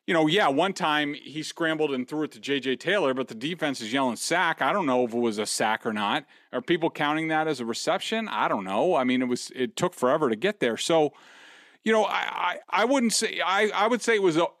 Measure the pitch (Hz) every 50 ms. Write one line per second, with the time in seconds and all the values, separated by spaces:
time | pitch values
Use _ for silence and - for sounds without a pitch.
0 | _ - 185 165 160 156 165 202 202 151 139 139 175 196 190 - 190 160 151 147
1 | 147 143 147 127 - - 135 160 151 - - - 170 160 160 151 156 147 139 127
2 | 123 - 151 156 151 - - 113 101 127 143 139 120 131 127 - - 165 196 208
3 | 165 135 127 131 127 - 117 110 123 156 180 165 160 147 131 - 117 107 117 139
4 | 135 127 113 - - - 160 175 185 165 156 - 139 139 170 208 180 135 127 127
5 | 123 117 113 120 120 117 104 107 107 - - - 120 110 110 110 - 123 107 107
6 | 104 104 123 151 139 - - - _ _ - 127 120 - 170 175 170 160 - -
7 | 151 147 151 156 160 160 160 156 160 160 151 123 120 113 113 - - 151 165 196
8 | - - 220 226 220 - - 107 - 170 156 110 92 95 98 107 143 180 180 143
9 | 127 127 127 127 131 123 123 120 - - - - 127 113 - - 170 - - -
10 | 123 127 139 160 156 123 110 107 131 196 - - 139 120 110 - - - 170 160
11 | 151 147 - - - - - - - - - - - - _ _ - 220 220 220
12 | 208 190 185 185 180 - - - 180 180 175 - - - - 185 214 247 277 277
13 | 240 220 - - 220 196 - - 170 170 185 202 214 214 180 180 208 226 247 226
14 | - - 226 208 196 180 156 160 170 151 - _